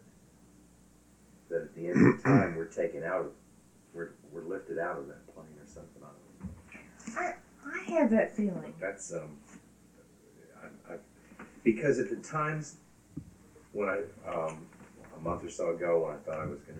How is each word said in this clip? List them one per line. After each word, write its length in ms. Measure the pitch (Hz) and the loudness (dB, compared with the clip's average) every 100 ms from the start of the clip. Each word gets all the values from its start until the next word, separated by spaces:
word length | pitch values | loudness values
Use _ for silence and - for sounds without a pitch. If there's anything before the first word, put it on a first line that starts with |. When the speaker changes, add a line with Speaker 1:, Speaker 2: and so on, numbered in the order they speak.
| - - - - - - - - - - - - - - - | -16 -20 -20 -20 -20 -20 -20 -20 -20 -20 -20 -20 -20 -20 -4
Speaker 1:
that 120 | - | -4
at 120 | - - | -4 -8
the 120 | 85 | 2
end 260 | 87 - | 8 8
of 100 | - | 8
time 320 | 131 135 92 82 | 8 8 6 0
we're 100 | 82 | -6
taken 380 | - 85 85 | -2 -2 -2
out 180 | 82 92 | -2 -2
of, 100 | 76 - - - - - - | -2 -8 -20 -20 -20 -20 -16
we're, 180 | - 85 - - | -10 -10 -12 -16
we're 160 | - - | -12 -8
lifted 320 | - - - | -8 -6 -4
out 180 | 87 - | -2 -4
of 100 | - | -8
that 180 | - - | -14 -18
plane 120 | - 78 76 | -20 -18 -20
or 80 | - | -20
something. 340 | - - - | -18 -18 -20
I 60 | - | -20
don't 320 | - - - | -20 -20 -14
know. 840 | - - - - - - - 233 | -14 -14 -18 -20 -20 -18 -10 -2
Speaker 2:
I, 120 | 359 - - - 285 | -2 -4 -12 -18 -10
I 260 | 359 370 | -8 0
have 180 | 330 247 | 4 6
that 240 | 220 - - | 6 4 2
feeling. 380 | 202 170 156 156 | -2 -2 -8 -8
Speaker 1:
That's, 340 | - - - | -8 -8 -8
um, 240 | 82 76 71 - - - - - - - - - - - - | -8 -8 -14 -20 -20 -20 -20 -20 -20 -20 -20 -20 -20 -20 -20
I, 320 | - - - | -20 -18 -14
I, 40 | - - - - - - - | -14 -14 -20 -20 -20 -20 0
because 360 | 120 107 143 - | 4 6 6 4
at 100 | - | 2
the 60 | - | -4
times 600 | - 156 151 156 151 - - - - - - - - - - | -4 -2 0 -2 -6 -12 -20 -20 -16 -14 -14 -18 -20 -20 -10
when 180 | 104 98 | -2 0
I, 100 | 98 - - - | 0 -2 -8 -6
um, 360 | 85 80 80 85 - - - - 80 | -2 -2 -4 -14 -20 -20 -20 -20 -8
a 40 | |
month 220 | 80 - | -4 -4
or 60 | - | -6
so 220 | - 87 | -4 -2
ago 340 | 85 87 85 80 | 0 2 4 2
when 100 | - | -4
I 20 | |
thought 240 | - 78 | -6 -6
I 60 | 78 | -4
was 100 | 71 | -8
gonna 180 | - 76 | -12 -14